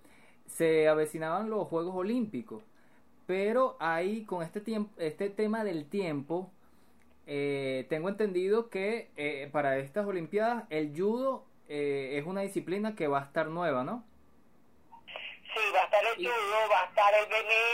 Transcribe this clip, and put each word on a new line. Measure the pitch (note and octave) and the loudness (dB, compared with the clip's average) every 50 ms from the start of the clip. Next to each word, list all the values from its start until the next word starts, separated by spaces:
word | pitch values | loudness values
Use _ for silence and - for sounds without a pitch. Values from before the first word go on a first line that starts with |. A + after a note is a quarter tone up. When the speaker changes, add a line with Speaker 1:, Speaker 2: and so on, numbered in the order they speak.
| _ - - - - - - - - | _ -20 -20 -20 -20 -20 -20 -20 -20
Speaker 1:
se | - - - E3 D#3+ D#3+ D#3 D#3 D#3 | -14 -2 2 2 4 6 6 6 6
avecinaban | D#3 D3+ D#3 D3+ - D#3+ D#3+ D#3+ E3+ G3 A3 A3 | 6 4 2 -2 -2 -6 -4 -2 -2 -2 -2 -2
los | A3 G#3 E3+ C#3 | -2 -2 -2 -2
Juegos | E3 E3 E3+ F3+ F#3+ | -2 -2 -2 -2 -4
Olímpicos, | F#3 F#3 G#3 A#3+ B3+ A3 G#3+ - B2 A2 - A2+ G#2+ - _ _ - - - _ - _ _ - _ - | -4 -2 0 0 0 -2 -2 -4 -8 -8 -8 -14 -16 -16 _ _ -20 -20 -20 _ -20 _ _ -20 _ -6
pero | - F#3 F#3+ G3+ G#3 A#3 B3+ C4 B3+ - - | -4 -2 0 0 2 2 2 2 2 0 -2
ahí | D#3 E3 E3 E3 F3+ G3 A3 A3+ G#3+ | -2 0 0 0 0 -2 -2 -4 -6
con | - F#3 F3 | -6 -6 -6
este | D#3+ E3+ - G#3 G#3 | -6 -6 -8 -8 -6
tiemp-, | A3+ A3 G#3+ G#3 G#3 - - | -4 -4 -4 -4 -6 -6 -6
este | E3+ D#3 D#3 - G3 G3+ | -6 -6 -4 -4 -6 -6
tema | G3 - G#3+ G#3 A3 A3+ | -2 -2 0 0 0 -2
del | G#3+ G3+ F3 D#3 C#3+ - | -2 -2 -4 -4 -6 -4
tiempo, | - G3+ F#3+ E3 D3 C#3 C3+ - E3 F3+ F#3+ - - - - - - - - - - - - - - - - | -4 -2 -2 -2 -2 -4 -4 -4 -4 -4 -4 -8 -16 -20 -20 -20 -20 -20 -20 -20 -20 -20 -20 -20 -20 -20 -14
eh, | D#3 C#3+ C#3+ C#3+ C#3+ C#3+ C3+ C3+ C3 C3 C3 A#2+ - | -8 -4 -2 -2 -2 -2 -2 -2 -2 -2 -4 -2 -2
tengo | D#3+ D#3 E3 G3 | -4 -2 -2 -4
entendido | G3+ G3+ G#3+ G#3 F3+ F3+ F#3 F#3+ G#3 A#3 A3+ A3+ | -2 0 -2 0 0 0 2 2 2 2 0 -2
que, | - F#3+ F#3+ G#3 A#3 A3+ - - - - | -4 -2 -2 -2 -2 -4 -8 -12 -10 -6
eh, | D3 D3 D3 C3+ C#3+ C#3+ | -6 -4 -4 -6 -8 -4
para | C#3+ D3+ C#3+ C#3 C3+ | -2 0 2 2 2
estas | C3+ C3+ C#3 - G#3 G3+ | 0 -2 -4 -4 -4 -2
Olimpiadas | G3+ F#3+ F3 E3 D3+ G3 G#3 A3 A#3 A#3+ A3+ A3+ - | -2 -2 -4 -4 -2 0 0 2 2 0 -2 -4 -4
el | D#3 D#3 D#3 D3 D3 | -2 -2 -2 -2 -2
judo, | E3 F#3+ G#3 A3+ B3 C4 C4+ B3+ - - - - - - - | 0 0 0 0 0 0 -2 -2 -4 -8 -18 -20 -20 -16 -10
eh, | D3 D3 D3 C#3+ C#3 C#3 C3+ B2+ C#3+ C#3+ | -6 -2 -2 0 -2 -2 -4 -4 -4 -4
es | D3 | -4
una | F3 F#3+ G3 | -4 -4 -4
disciplina | G3 G3 G3 F3 C#3+ D#3 F3+ G3+ G#3+ A3 G#3+ | -4 -2 -4 -4 -4 -2 -2 -2 -2 -4 -4
que | - D#3+ | -2 0
va | C#3+ C#3 C#3 | 2 2 0
a | C#3 | 0
estar | - - E3 D#3 D#3 | -2 -2 -2 -2 -2
nueva, | D#3+ F3 F3 D#3+ C3+ B2+ B2+ | -2 -2 0 0 0 0 -2
¿no? | E3 A3 B3 - - - - - - _ - _ _ _ - _ _ - _ _ - - - - - - - - - - - - - - | -2 -6 -8 -10 -16 -20 -20 -20 -20 _ -20 _ _ _ -20 _ _ -20 _ _ -20 -20 -20 -20 -16 -14 -12 -12 -14 -16 -16 -14 -8 -4
Speaker 2:
Sí, | A3 G#3+ G3 F#3 | -2 -2 4 4
va | F#3 | 4
a | F3+ | 4
estar | - - - - | 6 4 4 4
el | A4+ A#3 - | 4 0 0
Speaker 1:
Y | - | -2
Speaker 2:
judo, | A#4+ A#4+ A4+ G#4 C#4+ G#3+ - A3 - | 0 0 0 0 2 2 2 4 6
va | - F#4 | 4 4
a | F3+ | 4
estar | - - A3 G3+ G3+ G#3 | 2 4 6 6 8 6
el | G#3+ G#3+ | 6 4
B | G#3 G#3 A3+ | 2 0 -2
M | G#3+ G#3+ A3 A3+ A#3 A#3 | 2 2 2 4 4 2